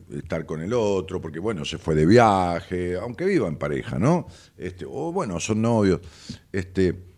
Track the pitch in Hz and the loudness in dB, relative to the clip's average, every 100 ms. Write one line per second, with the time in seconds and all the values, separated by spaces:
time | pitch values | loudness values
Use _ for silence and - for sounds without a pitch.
0 | - 71 - 82 78 78 85 123 104 95 | -12 -12 -6 -6 -6 -8 -2 0 0 0
1 | 90 92 85 78 104 95 71 80 - 78 | -2 -6 -8 -8 -6 -6 -6 -6 0 4
2 | 80 117 113 98 90 85 - 90 90 90 | 8 8 8 6 2 -2 -4 -4 -4 -4
3 | 117 117 185 185 95 71 73 71 - 65 | -6 -4 0 0 0 -2 -4 -4 -4 0
4 | 120 175 - - - - 87 90 67 95 | 2 0 -2 -14 -20 -12 -12 -12 -12 -8
5 | 160 180 135 85 - 110 113 117 98 85 | -6 -4 -4 -4 -2 0 2 4 4 2
6 | - - - - _ 101 90 - 92 90 | -2 -18 -16 -16 _ -8 -4 0 0 0
7 | - | -10